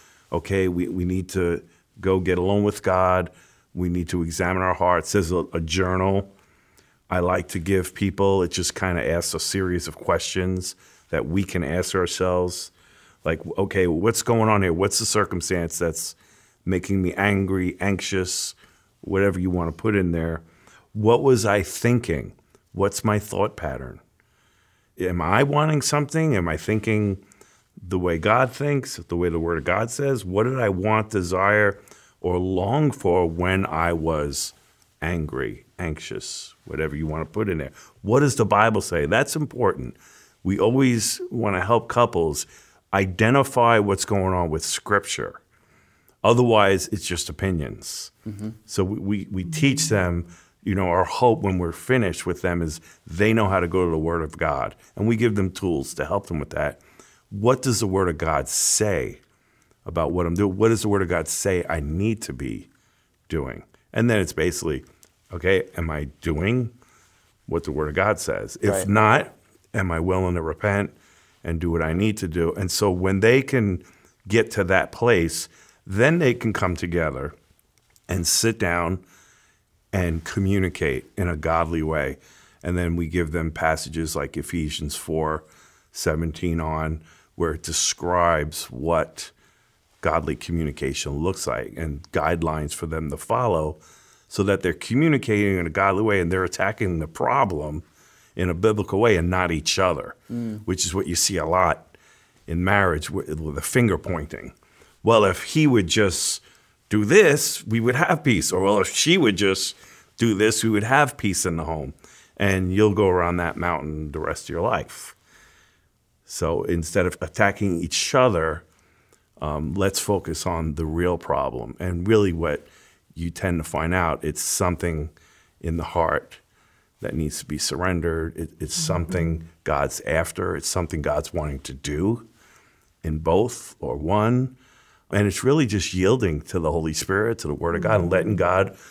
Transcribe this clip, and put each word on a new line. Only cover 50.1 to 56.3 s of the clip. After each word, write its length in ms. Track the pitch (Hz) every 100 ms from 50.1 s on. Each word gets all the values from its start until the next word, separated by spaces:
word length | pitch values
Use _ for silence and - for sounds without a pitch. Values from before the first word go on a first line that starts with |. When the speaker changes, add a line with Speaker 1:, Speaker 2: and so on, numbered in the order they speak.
| 85 85 - _ _
Speaker 1:
you 120 | - 98
know, 100 | 92
our 160 | 87
hope 360 | 90 - 123 113
when 160 | 101 92
we're 140 | 87
finished 540 | 82 - 127 98 82 -
with 160 | 85
them 200 | 92 87
is 180 | 82 80 - -
they 280 | - 82 107
know 160 | 113 101
how 100 | 95
to 80 | 87
go 180 | 92
to 60 | 90
the 80 | 80
Word 240 | 80 85
of 160 | 78 -
God. 380 | 80 69 - - _
And 140 | - 107
we 80 | 113
give 180 | 117
them 160 | 101 95
tools 440 | - 95 76 65
to 100 | - 73
help 200 | 101
them 100 | -